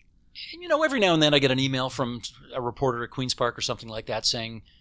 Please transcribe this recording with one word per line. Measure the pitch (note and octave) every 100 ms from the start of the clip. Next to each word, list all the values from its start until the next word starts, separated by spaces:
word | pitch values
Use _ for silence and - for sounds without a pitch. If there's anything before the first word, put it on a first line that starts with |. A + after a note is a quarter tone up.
| _ _ _ - -
You | E4 F4
know, | D4+
every | D#4 C4
now | F#3+
and | D#3+
then | D3+
I | D3
get | C3+
an | C3
email | C3+ C3 C3
from | - A#2+ A#2+ - - -
a | B2+
reporter | A#2+ - C3+ A#2+
at | A#2
Queen's | - B2+
Park | - A#2+ A#2
or |
something | - A2+ A2+
like | A2 A2+
that | A2 -
saying, | B2 A2+ A2+ - _